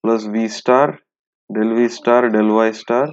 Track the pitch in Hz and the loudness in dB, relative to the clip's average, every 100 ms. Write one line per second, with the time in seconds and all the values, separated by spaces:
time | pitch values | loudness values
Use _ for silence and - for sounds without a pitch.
0 | 110 113 107 107 113 - - 127 147 - | 0 -2 -2 -4 -4 -4 0 2 2 -2
1 | _ _ _ _ _ 104 110 113 120 117 | _ _ _ _ _ -4 -2 0 -2 -2
2 | - 120 120 107 107 107 113 110 - 120 | 0 2 2 2 2 2 2 -2 -4 -2
3 | 147 | -2